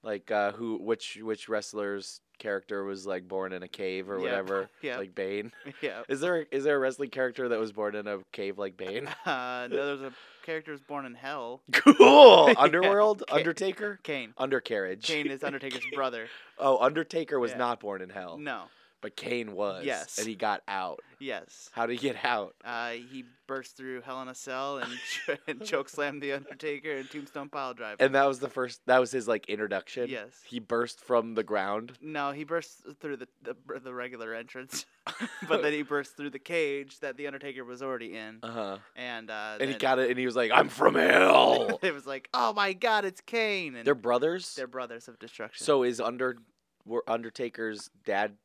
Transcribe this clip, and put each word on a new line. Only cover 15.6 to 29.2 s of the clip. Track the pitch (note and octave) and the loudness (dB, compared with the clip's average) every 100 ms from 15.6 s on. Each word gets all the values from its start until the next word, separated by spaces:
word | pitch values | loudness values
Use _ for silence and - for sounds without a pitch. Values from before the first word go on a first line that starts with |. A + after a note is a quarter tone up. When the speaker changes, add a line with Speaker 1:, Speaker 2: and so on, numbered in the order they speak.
| C3+ B2+ - | -8 -10 -8
Speaker 1:
<laughs> | |
Speaker 2:
brother. | C#3+ C3 A#2 A2+ - - - | -4 -4 -4 -12 -16 -20 0
Speaker 1:
Oh, | C3+ C3 | 4 6
Undertaker | B2+ D3+ D#3+ E3 D#3+ C#3+ | 4 2 -4 -4 -2 0
was | A#2+ | 0
Speaker 2:
Yeah. | B2 | 0
Speaker 1:
not | A#2+ A#2 | -2 -2
born | G#2 G2 | -6 -8
in | F#2 | -10
hell. | G2 F2+ E2 | -10 -12 -12
Speaker 2:
No. | D3 A2+ F2 _ _ _ | -10 -10 -12 _ _ _
Speaker 1:
But | G#2+ - | -16 -12
Kane | - B2 A2 | -6 -6 -6
was. | F#2+ G2+ F#2+ C#3 | -4 -4 -4 -6
Speaker 2:
Yes. | A2 - - | -6 -6 -8
Speaker 1:
And | A2 | -6
he | |
got | G2+ A2 G2+ - | -4 -2 -4 -4
out. | G2 F#2 D2 - _ | -6 -6 -10 -16 _
Speaker 2:
Yes. | C#3 G2+ F#2 - - | -10 -10 -12 -20 -14
Speaker 1:
How | - A#2 | -4 -2
did | A#2+ | -2
he | C3+ | -4
get | A2+ C3 | -2 -2
out? | A#2 F#2+ _ - | -2 -4 _ -10
Speaker 2:
Uh, | A#2 A#2+ | -8 -6
he | A#2 B2 C3 A#2+ B2+ - | -8 -12 -16 -16 _ -10
burst | C3+ B2+ - | -10 -10 -16
through | C3 B2+ | -12 -12
Hell | B2+ C3 | -10 -12
in | B2+ | -12
a | |
Cell | B2+ - C3 C#3 C#3 | -14 -10 -8 -6 -6
and | A#2+ | -8
<laughs> | B2 - | -10 -10
ch-, | - - C#3+ - | -8 -4 -6 -6
and | C3 | -10
chokeslammed | - D3 C#3 - C#3+ C#3+ | -4 -4 -2 -4 -4 -4
the | C#3+ | -6
Undertaker | C#3 C#3 C#3 D#3 C#3+ D3+ | -6 -8 -12 -8 -8 -6
and | C3+ C3+ | -8 -8
Tombstone | D3+ C#3 D3 C#3+ | -12 -12 -12 -10
Piledriver. | D3 C3 A#2+ A2 G#2 | -8 -8 -8 -12 2
Speaker 1:
And | C3+ C3+ | 4 6
that | C#3 | 2
was | C3 | 2
the | C3+ | -6
first, | - B2+ - - | -4 -6 -6 4
that | B2+ | 4
was | B2 | 4
his, | C3 | -2